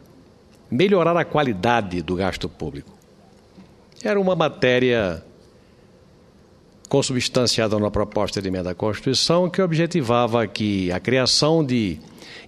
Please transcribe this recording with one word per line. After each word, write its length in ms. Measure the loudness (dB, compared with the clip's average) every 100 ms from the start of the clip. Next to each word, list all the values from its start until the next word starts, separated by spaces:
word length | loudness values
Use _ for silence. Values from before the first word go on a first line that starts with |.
| -20 -20 -20 -20 -20 -20 -4
melhorar 480 | 0 4 4 4 2
a 80 |
qualidade 800 | 0 0 0 0 2 2 0 -4
do 140 | -4 -2
gasto 320 | -2 -4 -8
público. 420 | -8 -10 -10 -14 -20 _ -20 -20 -20 -20 -20 -20 -20 -20 -8
Era 160 | -2 0
uma 160 | 2
matéria 880 | 2 0 2 2 4 4 2 0 -4 -10 -20 -20 -20 -20 -20 -20 -20 -20 -20 -20 -20 -20 -20 -20 -20 -2
consubstanciada 880 | -2 0 -2 -2 0 0 2 0 0
numa 140 | 0
proposta 500 | -2 -2 -2 -2 -4
de 60 | -4
emenda 240 | -4 -4
à 20 |
Constituição 760 | -4 -4 -2 -2 0 2 2 0
que 140 | 0
objetivava 880 | 0 0 0 0 2 2 2 2 0
que 420 | -2 -2 0 0
a 80 | -2
criação 680 | 0 0 2 2 2 2
de 360 | 2 0 -2 -4 -10 -20 -20 -12